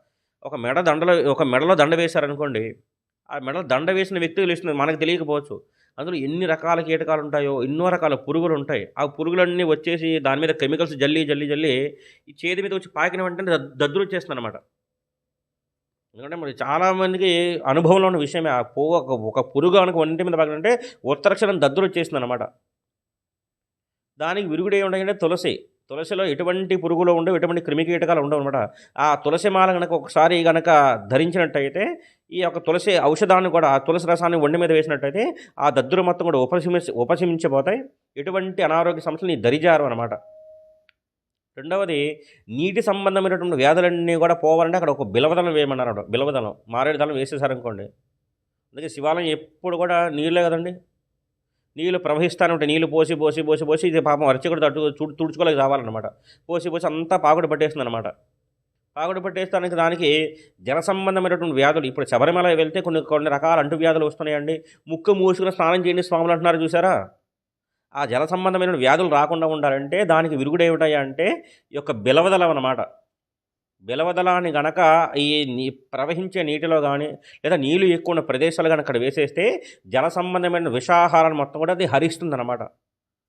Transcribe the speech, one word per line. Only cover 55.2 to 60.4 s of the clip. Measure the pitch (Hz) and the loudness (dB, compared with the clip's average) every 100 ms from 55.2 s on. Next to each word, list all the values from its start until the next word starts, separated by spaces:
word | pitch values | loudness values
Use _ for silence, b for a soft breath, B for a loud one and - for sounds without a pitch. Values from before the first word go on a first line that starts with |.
| 160 156 165 143 | -4 0 0 2
చావాలన్నమాట. | 135 139 113 110 104 - b b - | 2 0 -2 -8 -10 -12 b b -8
పోసి, | 170 170 | -6 -4
పోసి | 165 170 | -4 -4
అంతా | 156 165 185 | -4 -2 2
పాకుడు | 147 160 160 | 4 4 2
పట్టేస్తుంది | 151 151 151 120 | 0 -2 -2 -6
అనమాట. | 113 107 - _ _ _ _ _ _ _ 147 | -6 -8 -12 _ _ _ _ _ _ _ -8
పాకుడు | 165 190 | -6 -6
పట్టేస్తానికి | 185 175 185 190 180 170 | -6 -6 -2 -2 -2 0
దానికి | 165 170 147 156 151 - | 0 2 2 2 0 -8